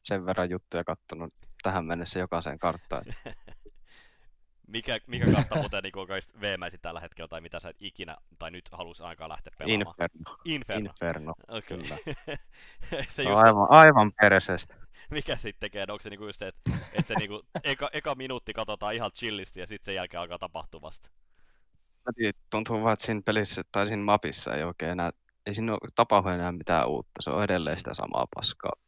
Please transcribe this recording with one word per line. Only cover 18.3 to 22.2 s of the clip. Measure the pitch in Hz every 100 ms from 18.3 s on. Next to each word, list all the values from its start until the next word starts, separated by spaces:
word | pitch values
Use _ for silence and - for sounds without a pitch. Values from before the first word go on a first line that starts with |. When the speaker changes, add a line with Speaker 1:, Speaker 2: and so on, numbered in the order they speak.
| 123 -
Speaker 2:
katsotaan | 113 110 104 104
ihan | 117 107
chillisti, | - 117 104 95 92
ja | 90
sit | 107
sen | -
jälkeen | 95 90 87
alkaa | 85 87
tapahtua | 90 80 76 78
vasta? | 76 - - _ _ _ - _ _ _ _ _ -
Speaker 1:
Mä |
tiedän, | 120